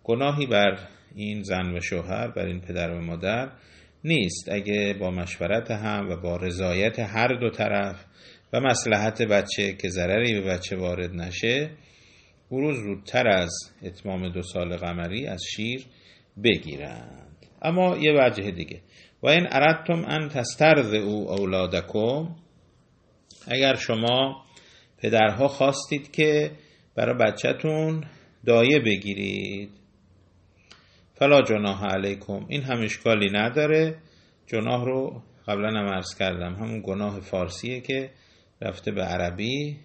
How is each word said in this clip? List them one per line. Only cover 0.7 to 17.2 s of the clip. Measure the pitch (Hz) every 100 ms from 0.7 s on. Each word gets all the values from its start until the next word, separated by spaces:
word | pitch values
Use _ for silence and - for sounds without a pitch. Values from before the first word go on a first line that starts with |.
| 95 - - _ -
این | 104 107
زن | 95 92 90 87
و |
شوهر، | - 87 85 104 117
بر | 95 92
این | 90
پدر | 87 87 85
و | 85
مادر | 85 85 92 113 131 - - - - _
نیست، | 151 160 90 - -
اگه | 101 101 104 101 98
با | 92
مشورت | 90 90 - 87 110 117
هم | 107 107 104 95
و | 85
با | 87 87
رضایت | 90 87 92 90 107 110
هر | 104 107 123
دو | 123 120
طرف | - 107 101 101 95 - _ - - -
و | 120
مصلحت | 131 120 123 104 110 107
بچه | 110 101 98 - 101
که | 95 -
ضرری | 92 87 104 120
به | 107
بچه | 95 92 92 95
وارد | 90 90 87
نشه، | 87 87 90 113 131 156 160 - _ _ _ _ _ -
او | 131
رو | 147
زودتر | 131 101 98 - 123 120
از | 95 87 - - -
اتمام | 98 87 101 92 90
دو | 90
سال | 87 92 87 87
قمری | 87 87 87 104 143
از | 90 - -
شیر | 110 127 - _ - - _ 101
بگیرند. | 113 85 80 69 71 57 58 64